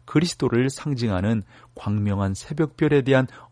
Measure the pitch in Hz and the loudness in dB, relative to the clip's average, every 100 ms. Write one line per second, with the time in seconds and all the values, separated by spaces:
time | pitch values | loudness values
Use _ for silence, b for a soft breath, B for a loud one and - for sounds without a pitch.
0 | - 147 170 - 135 117 131 - 151 127 | -2 0 0 0 0 2 0 -2 -6 -2
1 | 117 92 104 117 B B B - 104 104 | -2 0 0 -2 B B B -10 -4 -2
2 | 104 98 98 95 - 151 151 - 151 143 | 0 0 -2 -4 -6 -4 -4 0 2 2
3 | 127 131 127 B B | 4 2 2 B B